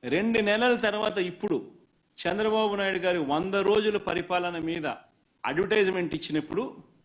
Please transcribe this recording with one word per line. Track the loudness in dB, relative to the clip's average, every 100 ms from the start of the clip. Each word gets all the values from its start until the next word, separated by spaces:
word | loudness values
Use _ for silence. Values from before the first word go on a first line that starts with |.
రెండు | 0 0 2 2
నెలల | 2 2 4 2
తర్వాత | 2 0 -2 0
ఇప్పుడు | -4 -4 -2 -2 -4 -18 _ _ _ -6 -4
చంద్రబాబు | 0 0 2 2 0
నాయుడు | -2 0
గారి | 0 0
వంద | 0 0 0
రోజుల | 0 4 4 2 0
పరిపాలన | -2 -4 0 -2 -2 -4
మీద | -4 -4 -4 -8 -12 _ _ _ -4
అడ్వర్టైజ్‌మెంట్ | -2 2 4 4 2 -2 -4
ఇచ్చినప్పుడు | -2 -4 -2 -4 -4 -10 -20 _